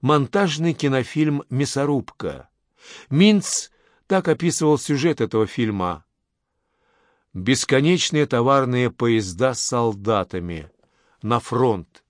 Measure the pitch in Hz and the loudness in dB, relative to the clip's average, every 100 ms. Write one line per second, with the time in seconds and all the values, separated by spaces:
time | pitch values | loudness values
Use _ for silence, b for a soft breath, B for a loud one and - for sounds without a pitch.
0 | 123 151 135 202 202 147 170 160 143 135 | 2 2 2 0 0 0 -2 0 0 0
1 | 120 151 151 143 - 127 143 - 143 143 | -2 0 0 0 -4 -4 -2 -2 0 -2
2 | - - - 69 - _ _ B B B | -4 -8 -8 -8 -16 _ _ B B B
3 | B 139 202 208 - - - _ _ _ | B 4 6 6 0 -6 -8 _ _ _
4 | _ 190 180 156 170 - 156 147 - 143 | _ -2 0 0 0 0 2 2 0 0
5 | 160 147 110 110 107 - 113 101 90 80 | 0 0 0 0 -2 0 -2 0 -2 -4
6 | _ _ _ _ _ _ _ _ _ _ | _ _ _ _ _ _ _ _ _ _
7 | _ _ _ - 95 135 - 135 147 175 | _ _ _ -8 0 0 2 2 4 2
8 | - 151 147 123 120 139 131 123 123 - | 0 0 0 0 2 2 2 0 -2 0
9 | 120 113 98 87 131 120 - 123 117 101 | 2 2 0 -2 -2 -2 -4 -2 -2 -2
10 | 98 107 92 92 87 85 78 _ _ _ | -2 0 -2 -6 -8 -10 -12 _ _ _
11 | _ _ 107 117 - 120 127 101 82 _ | _ _ -4 -4 -2 0 0 0 -6 _
12 | _ | _